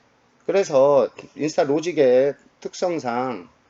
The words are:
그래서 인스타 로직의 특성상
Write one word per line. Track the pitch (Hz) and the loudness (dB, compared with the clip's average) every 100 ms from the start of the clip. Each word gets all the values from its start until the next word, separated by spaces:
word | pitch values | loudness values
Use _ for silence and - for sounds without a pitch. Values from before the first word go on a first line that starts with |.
| _ _ _ _ | _ _ _ _
그래서 | - 185 185 143 139 139 107 - - - | -4 -2 0 2 4 4 2 -4 -20 -8
인스타 | 147 170 | -6 -2
로직의 | 151 147 165 156 135 127 139 135 _ _ | 0 0 -2 2 4 4 2 -4 _ _
특성상 | - - 185 165 127 120 127 107 82 _ _ | -16 -6 -6 -4 -6 -6 -6 -8 -14 _ _